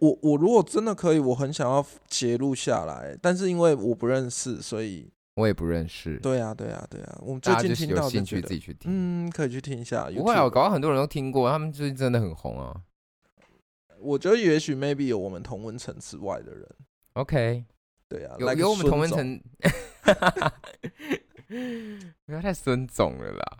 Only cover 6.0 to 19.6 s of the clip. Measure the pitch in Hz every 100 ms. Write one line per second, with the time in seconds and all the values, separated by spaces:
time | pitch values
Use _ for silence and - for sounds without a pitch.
6 | 80 73 131 127 110 110 107 104 - -
7 | - - - 131 - 226 190 160 156 -
8 | 143 120 98 87 85 87 - 76 165 190
9 | 180 175 170 165 143 127 139 123 120 117
10 | 67 92 190 220 135 160 175 180 151 135
11 | 143 147 135 131 123 151 156 143 143 131
12 | 131 120 101 78 65 60 64 87 90 _
13 | _ _ _ _ _ _ _ _ _ _
14 | 110 143 175 233 202 156 156 135 143 143
15 | 135 110 95 90 95 95 110 120 - -
16 | - 78 95 73 55 - - - - _
17 | _ - 135 151 117 120 120 _ _ _
18 | _ - 67 - 127 143 185 208 156 147
19 | 165 170 127 131 - -